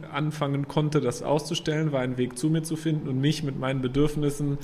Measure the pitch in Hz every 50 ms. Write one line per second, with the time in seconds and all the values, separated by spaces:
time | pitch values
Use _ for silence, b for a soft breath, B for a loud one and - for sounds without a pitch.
0 | 156 - - 143 151 151 151 151 147 139 139 139 139 - - 160 156 151 147 147
1 | 127 120 120 - - - 143 151 151 156 170 160 - 156 151 156 160 156 139 131
2 | 127 127 127 123 127 123 - - - 156 160 165 160 - 160 - - 165 151 151
3 | - 143 131 131 135 151 156 156 156 139 135 139 131 131 135 135 127 123 127 139
4 | 147 147 - 151 147 143 143 - 147 143 143 139